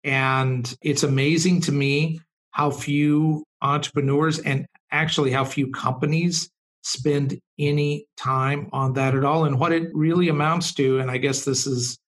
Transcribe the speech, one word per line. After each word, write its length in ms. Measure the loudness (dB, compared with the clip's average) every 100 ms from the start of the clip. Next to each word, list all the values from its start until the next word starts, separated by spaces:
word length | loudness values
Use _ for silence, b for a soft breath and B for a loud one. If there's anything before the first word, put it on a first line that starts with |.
And 680 | 0 0 2 2 2 -2 -4 -4
it's 200 | -2 0
amazing 600 | 2 2 2 2 4 2
to 100 | 2
me 480 | 0 2 0 0 -4 _ _ _
how 180 | -2 -2
few 720 | -2 -2 2 4 4 2 0 -6 _
entrepreneurs 800 | -2 -2 -2 -2 0 2 2 0
and 260 | -2 -4 -6 _ _
actually 400 | -2 0 0 0
how 140 | 0
few 260 | -2 -2 -4
companies 800 | -2 -4 -2 0 0 0 -2 -6 _ _ _
spend 560 | -10 -4 0 0 -2 -6 _ -4
any 460 | -2 0 0 -4 -10 -10
time 520 | -4 -2 -2 -4 -4
on 200 | -2 -2
that 220 | 0 0
at 100 | 2
all. 200 | 2 2
And 140 | 2 2
what 140 | 2
it 160 | 0 0
really 340 | 0 2 2 2
amounts 460 | 2 0 0 -2
to, 240 | 0 2 2
and 120 | 0
I 60 | -2
guess 280 | -2 -2
this 200 | -2 -2 -2
is 300 | -2 -4 -8